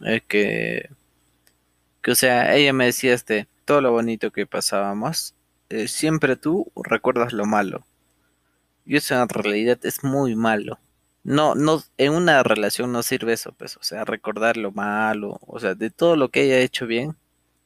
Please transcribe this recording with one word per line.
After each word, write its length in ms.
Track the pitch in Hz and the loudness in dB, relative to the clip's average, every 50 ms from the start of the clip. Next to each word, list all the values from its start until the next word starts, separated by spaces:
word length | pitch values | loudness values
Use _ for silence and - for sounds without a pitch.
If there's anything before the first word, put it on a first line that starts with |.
Es 200 | - 110 110 110 - _ | -4 -2 -2 -2 -2 _
que, 640 | - 104 104 104 110 - 57 55 58 - - - - _ _ _ _ _ _ _ _ _ _ _ _ _ _ _ _ _ _ _ _ _ | 0 0 2 2 0 -2 -4 -4 -6 -6 -8 -12 -20 _ _ _ _ _ _ _ _ _ _ _ _ _ _ _ _ _ _ _ _ _
que, 100 | - - | -2 0
o 40 | 123 | 2
sea, 400 | - - 127 123 120 - - 95 | 2 4 4 4 4 4 4 4
ella 180 | 143 143 139 135 | 4 4 4 4
me 120 | 131 127 | 4 2
decía, 280 | 123 131 - - 131 123 | 2 2 2 2 2 2
este, 340 | 123 - - 113 104 107 - _ _ _ | 2 0 -2 -2 -2 -2 -4 _ _ _
todo 160 | - 147 143 | 2 2 2
lo 100 | 139 127 | 4 4
bonito 400 | 120 117 117 117 113 110 - 110 | 2 2 0 0 -2 -4 -4 -6
que 140 | - - 101 | -4 -6 -6
pasábamos, 880 | - - - - - - 101 98 101 101 104 107 143 165 - - - - _ _ _ _ _ _ _ | -4 -4 -4 -4 -2 -2 0 -2 -2 -2 -4 -4 -4 -4 -6 -8 -10 -14 _ _ _ _ _ _ _
eh, 180 | - - 208 - | -6 -6 -6 -4
siempre 480 | - - - 156 160 156 - 135 127 | -4 -2 0 0 0 2 2 0 0
tú 360 | - - 151 165 190 - - - | 0 0 -2 -2 -2 -2 -6 -10
recuerdas 560 | - - - - 107 - 131 127 120 117 120 120 | -12 -4 -2 -2 0 0 0 2 2 0 0 0
lo 120 | 107 104 | -4 -2
malo. 400 | 104 107 104 104 92 - - - _ _ _ _ _ _ _ _ _ _ _ _ _ _ _ _ _ _ _ _ | 0 0 0 0 -2 -4 -10 -14 _ _ _ _ _ _ _ _ _ _ _ _ _ _ _ _ _ _ _ _
Y 120 | - 131 147 | -2 -2 -2
eso 180 | - - 139 127 | -2 0 0 0
en 80 | 123 110 | 0 0
realidad 500 | - 104 101 104 104 104 110 120 123 - - | -2 -4 -2 -2 0 0 2 2 0 0 0
es 200 | - - - - | -6 -6 -4 -4
muy 320 | 139 131 139 139 127 113 | -2 0 0 0 0 0
malo. 440 | 110 113 113 110 104 104 107 110 - _ _ _ _ _ _ _ _ _ | 0 0 0 0 0 -2 -6 -12 -14 _ _ _ _ _ _ _ _ _
No, 320 | - 135 147 156 147 - | -2 0 2 2 2 2
no, 280 | 123 143 156 156 151 - - _ - | 2 2 2 2 0 -2 -8 _ 0
en 160 | 131 143 151 | 2 2 2
una 300 | 170 180 170 151 139 120 | 2 2 4 4 4 4
relación 480 | 113 110 107 104 101 - - 120 123 | 4 2 2 0 -2 -2 -2 -4 -4
no 120 | 123 120 117 | -2 -4 -2
sirve 300 | - 131 123 - 113 113 | -2 -4 -4 -2 -2 -2
eso, 200 | 110 - - - | -4 -4 -12 -14
pues, 240 | _ - - - - | _ -18 -18 -18 -10
o 60 | - | -10
sea, 200 | - - 104 113 | -8 -8 -6 -6
recordar 520 | 110 113 107 - 113 104 104 107 117 117 117 | -6 -6 -6 -6 -8 -6 0 0 0 0 0
lo 140 | 107 98 | -4 -6
malo, 680 | 98 104 101 104 104 107 110 110 110 107 104 101 - - - - | -6 -4 -4 -4 -2 0 0 -2 -2 -4 -6 -8 -10 -12 -16 -16
o 120 | - 117 | -14 -6
sea, 160 | 113 98 92 | -4 -4 -4
de 140 | 107 110 113 | -2 -4 -8
todo 260 | - - 170 170 170 | -2 0 2 2 4
lo 140 | 156 135 120 | 4 2 0
que 140 | - - 139 | 2 2 2
ella 120 | 139 131 | 4 4
ha 40 | 127 | 4
hecho 260 | 127 127 - - 131 113 | 2 2 -2 -6 -6 -4
bien, 280 | 113 117 131 151 156 - _ _ _ _ _ _ _ _ _ | -4 -4 -4 -4 -8 -12 _ _ _ _ _ _ _ _ _